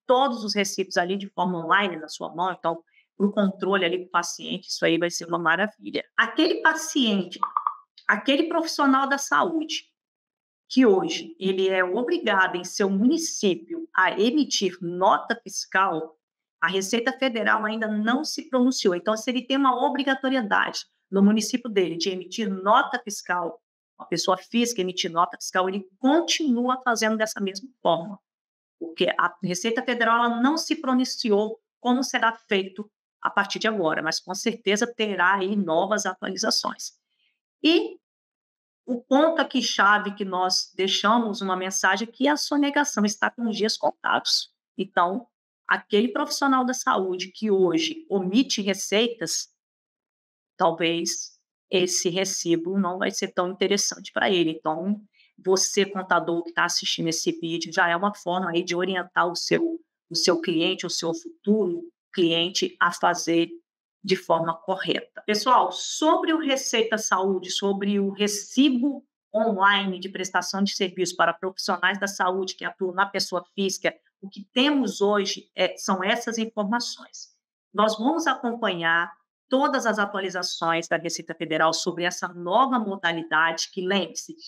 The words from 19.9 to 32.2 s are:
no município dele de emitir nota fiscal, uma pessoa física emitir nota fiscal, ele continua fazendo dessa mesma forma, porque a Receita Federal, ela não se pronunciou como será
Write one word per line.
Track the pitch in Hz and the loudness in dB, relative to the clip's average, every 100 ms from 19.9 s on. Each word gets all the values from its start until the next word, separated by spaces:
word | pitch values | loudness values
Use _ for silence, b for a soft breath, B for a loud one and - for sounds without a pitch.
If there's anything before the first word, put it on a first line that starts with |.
| 269 277 269 262 262 202 185 - - - _ - | 0 0 0 0 0 2 2 0 -4 -12 _ -2
no | 190 | 4
município | 202 220 208 247 247 | 6 4 0 -4 -2
dele | 202 175 165 | 0 0 0
de | 185 | -4
emitir | 185 180 233 202 | -4 -8 -6 -4
nota | 190 196 240 - - | -2 2 4 2 -4
fiscal, | - 208 - 180 170 - _ _ _ - | -8 -10 -4 -4 -4 -10 _ _ _ -18
uma | - | -6
pessoa | 165 - 185 | -2 0 0
física | - 233 233 233 | 0 0 0 0
emitir | 180 180 175 | -4 -2 -2
nota | 165 180 - | 0 0 -2
fiscal, | - 190 185 | -4 0 0
ele | 202 - _ | -2 -8 _
continua | 262 311 330 - 302 233 247 254 | 2 4 2 0 2 2 0 0
fazendo | 254 226 220 220 | 0 2 2 0
dessa | 214 - | -2 -4
mesma | 196 196 - _ | -6 -6 -14 _
forma, | 180 165 208 196 _ _ _ _ _ - | 0 0 -2 -14 _ _ _ _ _ -14
porque | 170 165 175 - | -10 -2 0 2
a | 175 - | 0 -2
Receita | 170 180 226 233 | -6 -2 -2 -2
Federal, | 240 233 226 233 | -2 0 2 2
ela | 240 233 | 2 2
não | 254 320 | 2 0
se | - 311 | -2 -4
pronunciou | 262 254 254 - 233 202 214 226 _ _ | 0 0 0 -2 0 2 0 -4 _ _
como | 240 247 | 0 0
será | 277 247 | 0 0